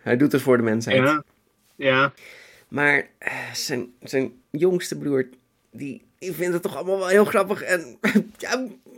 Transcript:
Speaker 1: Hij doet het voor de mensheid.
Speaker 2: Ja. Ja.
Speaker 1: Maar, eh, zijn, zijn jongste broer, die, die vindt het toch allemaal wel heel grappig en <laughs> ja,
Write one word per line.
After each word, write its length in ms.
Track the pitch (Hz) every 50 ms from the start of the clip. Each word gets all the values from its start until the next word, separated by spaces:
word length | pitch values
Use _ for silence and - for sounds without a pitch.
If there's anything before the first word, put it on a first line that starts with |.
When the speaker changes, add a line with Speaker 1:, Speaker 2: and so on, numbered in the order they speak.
| -
Speaker 1:
Hij 140 | 113 120
doet 160 | 123 147 147 -
het 100 | 135 127
voor 140 | 135 127
de 60 | 120 113
mensheid. 340 | 113 110 113 117 127 123 131 127
Speaker 2:
Ja. 200 | 143 156 151 147 _ _ _ _ _ _ _ _ _ _
Ja. 360 | - 143 135 131 131 139 139 - - - - - - - - - - _ _
Speaker 1:
Maar, 400 | - 135 147 143 143 143 - - _ _
eh, 140 | - - - 131 127 120 -
zijn, 400 | - - - 139 123 120 - - _ -
zijn 300 | - - 135 131 - - - _ _
jongste 480 | - 151 170 185 180 175 180 - - 147
broer, 300 | 147 147 139 131 131 123 - _ _ _ _ _ _ _
die, 320 | - 113 139 139 - - - _ _ _
die 140 | - 185 170
vindt 200 | 151 175 180 175
het 100 | 175 175
toch 140 | 196 -
allemaal 220 | - 180 185 196 196
wel 100 | 185 180
heel 160 | 185 208 214
grappig 380 | 208 - 202 196 190 208 - -
en 360 | - 185 175 160 123 113 - - 214 -
<laughs> 260 | 214 - - - -
ja, 280 | - - 220 254 262 226 - - _ - -